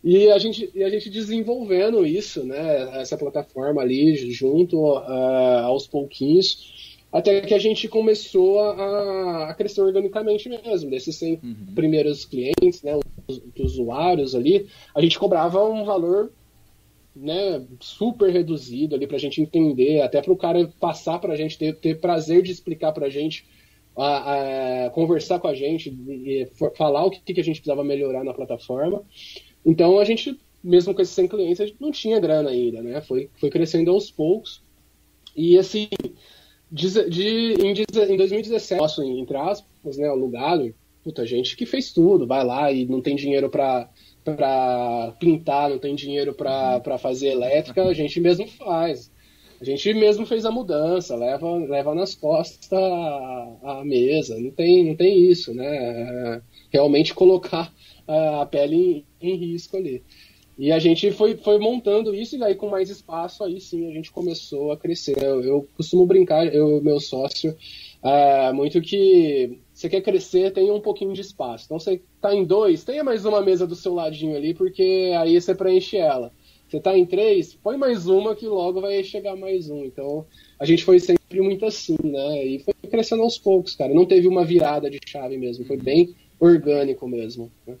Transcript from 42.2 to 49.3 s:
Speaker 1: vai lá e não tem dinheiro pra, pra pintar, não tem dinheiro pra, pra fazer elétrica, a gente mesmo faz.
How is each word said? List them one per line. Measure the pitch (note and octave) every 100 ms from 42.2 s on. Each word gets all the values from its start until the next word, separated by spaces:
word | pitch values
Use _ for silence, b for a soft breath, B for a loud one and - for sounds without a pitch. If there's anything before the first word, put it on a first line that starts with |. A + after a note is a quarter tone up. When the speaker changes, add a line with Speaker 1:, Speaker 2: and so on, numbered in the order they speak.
| B2
Speaker 1:
vai | C3
lá | B2+ B2+ D3
e | C3+
não | B2 C3
tem | B2+ C#3+
dinheiro | C#3 C#3 C3+
pra, | C#3+ C3+ B2+ A#2+ b b b
pra | - D3 C#3 C3 B2+ B2 B2 A#2 A2+ -
pintar, | E3+ D#3 D#3 C#3 D3
não | C3+
tem | C#3+
dinheiro | C#3+ C#3 C#3+ C#3+
pra, | C3+ C3+ C3+ C3 B2+
pra | D3 B2+
fazer | C3+ C3 C#3
elétrica, | C3 B2 D3 - F#3+
a | F#3
gente | D#3 D3 F3
mesmo | E3+ F3 A3
faz. | - A#3 E3 E3+ B2+ - _ b